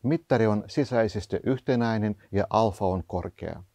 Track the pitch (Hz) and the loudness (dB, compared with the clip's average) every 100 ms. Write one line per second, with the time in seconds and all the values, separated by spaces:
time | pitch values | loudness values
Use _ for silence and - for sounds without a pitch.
0 | 120 160 _ 127 110 107 - - 139 123 | 0 -2 _ 2 4 2 -2 -2 0 2
1 | 110 104 - - - 131 - 123 117 110 | 2 -2 -4 -4 0 -2 0 0 2 0
2 | 107 104 _ 98 98 107 113 90 98 92 | -2 -4 _ -2 2 2 2 0 -2 -2
3 | - 92 87 - 80 82 92 | -4 -6 -6 -10 -12 -12 -16